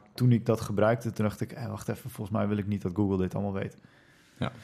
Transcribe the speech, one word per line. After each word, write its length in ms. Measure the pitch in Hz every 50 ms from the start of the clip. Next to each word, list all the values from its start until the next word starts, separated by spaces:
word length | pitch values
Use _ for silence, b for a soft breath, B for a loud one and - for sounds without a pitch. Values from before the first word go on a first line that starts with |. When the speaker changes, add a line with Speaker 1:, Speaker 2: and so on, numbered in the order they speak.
| - - _
Speaker 1:
toen 180 | - 127 123
ik 140 | 120 110 -
dat 140 | - 110 110
gebruikte, 520 | - - 107 98 104 110 117 117 - 117
toen 120 | - - 110
dacht 160 | 104 - -
ik, 120 | 104 107
"Eh, 140 | - - 123 104
wacht 200 | 104 104 - -
even, 220 | 110 - - 123
volgens 260 | - - 110 95 107 107
mij 100 | 104 101
wil 80 | 107
ik 100 | 104 95
niet 160 | 101 101 98
dat 100 | - 92 87
Google 220 | 101 104 95 98
dit 180 | 92 92 90 -
allemaal 180 | - 101 101
weet." 240 | 98 95 - - - - b b b b b b b b b b b b
Speaker 2:
Ja. 140 | - - B B